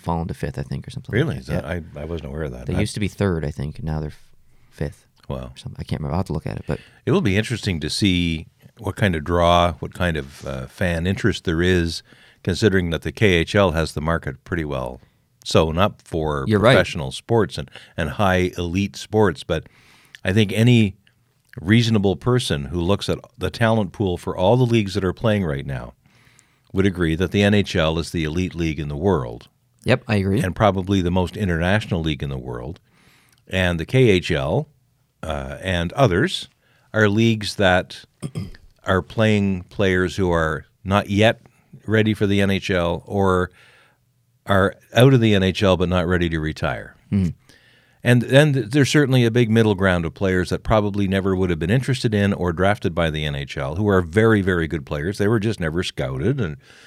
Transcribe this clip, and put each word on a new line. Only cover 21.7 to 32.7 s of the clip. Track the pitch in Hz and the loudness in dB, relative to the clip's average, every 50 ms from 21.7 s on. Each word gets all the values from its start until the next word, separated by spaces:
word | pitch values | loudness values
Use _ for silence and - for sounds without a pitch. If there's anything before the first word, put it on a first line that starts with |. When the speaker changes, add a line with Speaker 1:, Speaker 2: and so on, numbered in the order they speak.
| 107 120 117 113 113 107 95 101 90 | 4 4 6 4 2 2 2 2 0
Speaker 2:
person | 73 - 123 123 127 123 - 90 71 69 | 0 0 0 0 0 0 -2 -2 -4 -4
who | 67 80 90 | -4 -4 -2
looks | 85 87 101 95 - - | 0 0 0 0 -2 -4
at | 87 - - - _ - | -6 -6 -8 -14 _ -8
the | 90 87 | -8 -8
talent | - - 117 110 113 113 104 85 | -2 0 0 2 2 0 0 -2
pool | - - 107 95 87 85 | -4 -4 -4 -4 -4 -4
for | - - 82 | -6 -8 -4
all | 85 90 98 120 127 | 0 2 4 4 4
the | 131 | 4
leagues | 117 117 113 104 98 92 | 4 2 2 0 0 -2
that | 104 92 | -2 -2
are | 90 82 | -2 -2
playing | - - 113 107 104 95 | -2 -2 0 0 0 0
right | 80 71 69 69 | -2 -4 -6 -6
now | 69 67 62 60 60 - _ _ _ _ _ _ _ _ _ _ _ _ _ _ _ - | -8 -10 -10 -10 -14 -16 _ _ _ _ _ _ _ _ _ _ _ _ _ _ _ -2
would | 92 95 | 0 2
agree | 101 90 85 87 80 80 | 2 2 0 0 0 0
that | 80 95 87 | 0 -2 0
the | - 101 101 | 2 2 2
N | 101 104 | 4 4
H | 104 95 - - | 2 0 0 0
L | 92 80 80 80 85 | 0 0 2 0 -2
is | 80 - | -4 -4
the | - 87 78 | -4 -4 -4
elite | 76 78 87 92 90 - | -2 -2 -2 -4 -4 -4
league | 85 85 82 76 73 | -4 -4 -4 -4 -4
in | 78 73 | -6 -6
the | 71 71 | -6 -2
world. | 82 101 92 76 62 58 58 60 - - _ _ _ _ _ _ - | 0 0 0 0 -2 -6 -10 -14 -16 -20 _ _ _ _ _ _ -2
Speaker 1:
Yep, | - 110 - - - | -2 -2 -2 0 -2
I | 110 | -2
agree. | 101 95 98 95 107 | -2 0 0 0 -2
Speaker 2:
And | - 92 80 | -2 -4 -2
probably | - 113 101 92 98 90 95 101 98 | 0 0 2 2 0 -2 0 0 0
the | 87 87 | 2 0
most | 87 92 90 85 - 104 | 0 0 -2 -2 -4 -4
international | 104 92 85 78 85 90 98 107 107 - 107 87 | -2 -2 -2 0 0 0 0 0 -2 -2 -4 -2
league | 80 80 76 65 78 | -2 -2 -4 -4 -6
in | 71 | -6
the | 67 65 | -6 -8
world. | 62 64 60 60 60 69 | -8 -10 -10 -10 -10 -12